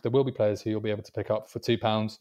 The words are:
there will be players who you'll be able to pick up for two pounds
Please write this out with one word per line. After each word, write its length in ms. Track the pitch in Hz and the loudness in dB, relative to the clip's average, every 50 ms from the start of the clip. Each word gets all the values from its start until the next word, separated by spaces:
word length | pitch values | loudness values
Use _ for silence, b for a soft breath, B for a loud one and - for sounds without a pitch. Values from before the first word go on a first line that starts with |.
| - | -2
there 100 | 120 117 | 2 2
will 120 | 139 135 | 2 2
be 80 | 131 - | 2 0
players 300 | - 107 107 104 98 - | 2 2 2 2 0 -2
who 80 | 110 | -2
you'll 100 | 107 107 | -2 -2
be 100 | 107 110 | -2 -2
able 120 | 104 104 107 | -4 -4 -6
to 100 | - - | -10 -8
pick 180 | 110 101 - | -8 -2 -2
up 200 | 107 107 - - | -2 -2 -4 -8
for 80 | - 120 | -12 -8
two 180 | - - 117 | 0 0 0
pounds 420 | 110 - 113 110 110 107 110 - - | 2 2 0 0 2 0 -2 -6 -10